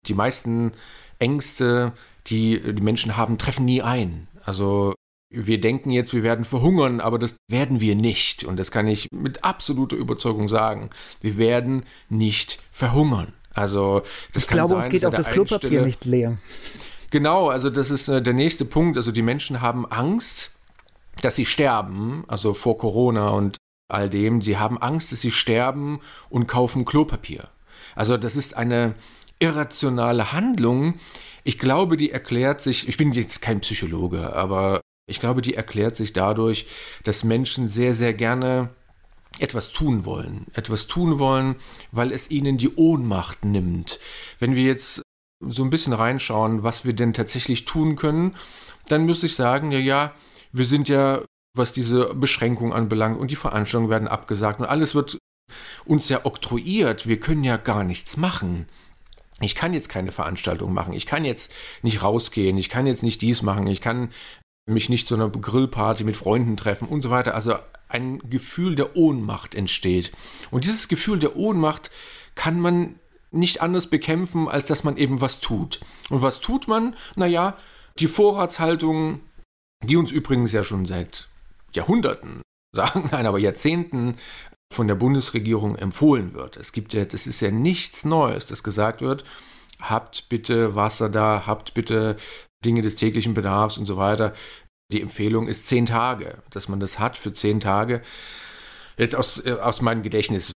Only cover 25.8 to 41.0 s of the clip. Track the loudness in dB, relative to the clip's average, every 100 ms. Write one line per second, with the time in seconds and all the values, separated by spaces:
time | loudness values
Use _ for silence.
25.8 | -6 -8 -10 -20 -4 -2 0 2 2 2
26.8 | 2 2 2 -2 -6 -12 -14 _ -20 -20
27.8 | -14 -4 0 0 0 -2 -4 -2 0 2
28.8 | 0 -2 -16 -20 -20 0 0 0 -2 -2
29.8 | 0 2 2 2 0 0 0 2 2 4
30.8 | 0 -2 -12 -18 -18 -6 -6 0 2 4
31.8 | 4 2 2 -2 -2 2 2 2 0 0
32.8 | -2 2 2 2 -2 -4 -2 -2 -2 -4
33.8 | -4 -2 -2 -2 -4 -2 0 0 2 0
34.8 | _ _ -12 -4 0 0 0 -4 -4 0
35.8 | 0 0 -2 0 2 2 2 0 -6 -16
36.8 | -16 -8 -4 0 2 2 2 -2 -2 2
37.8 | 2 2 0 0 0 0 0 0 -2 -8
38.8 | _ _ -20 -20 _ -6 -4 -4 -6 -2
39.8 | 0 0 -2 -6 -6 -10 -8 -10 -4 -4
40.8 | -2 0